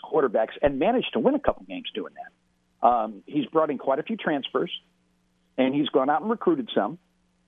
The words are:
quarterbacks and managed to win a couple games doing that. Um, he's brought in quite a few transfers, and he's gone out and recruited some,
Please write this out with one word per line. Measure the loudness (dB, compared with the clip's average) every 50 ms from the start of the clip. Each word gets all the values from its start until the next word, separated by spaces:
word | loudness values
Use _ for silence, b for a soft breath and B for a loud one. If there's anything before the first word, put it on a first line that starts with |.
| -4
quarterbacks | -2 0 0 2 2 2 0 0 0 -2 0
and | 0 0 2 2
managed | 0 2 2 2 0 0
to | 0 2
win | 2 2 2
a | 2
couple | 0 0 -2 -2 -4 -12
games | -12 -10 -10 -10 -10
doing | -10 -10 -10 -12
that. | -16 -18 -18 _ _ _ _ _ _ _ _ _ 2 4 4
Um, | 4 4 0 -4 -6 -12 -10
he's | -6 -2 -2 -2
brought | 0 2 2 2 2
in | 0 -2
quite | 0 0 0 0
a |
few | 0 -4 -6
transfers, | -4 -2 -2 -2 -2 -2 -2 -2 -2 -2 -2 -8 -12 _ _ _ _ _ _ _ _ _ _ _ _ _ _ -2
and | 0 0 2
he's | 2 2 0 2
gone | 2 2 4 4
out | 2 0
and | 0 -2
recruited | -2 0 2 2 2 2 0 -2 0
some, | 0 0 0 -2 -8 _ _ _ _ _ _ _ _ _